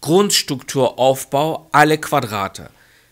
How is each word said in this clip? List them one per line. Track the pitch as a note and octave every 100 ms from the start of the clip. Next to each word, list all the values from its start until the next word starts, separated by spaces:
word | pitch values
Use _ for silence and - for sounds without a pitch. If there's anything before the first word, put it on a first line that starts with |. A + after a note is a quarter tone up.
Grundstrukturaufbau, | C#3 F3+ G3+ - - C3 - C#3 B2+ - B2+ C3 - C#3 D#3 D#3 -
alle | D3 D3+ D#3
Quadrate. | D#3 D3 A#2+ G#2 G2 - - - _ _ _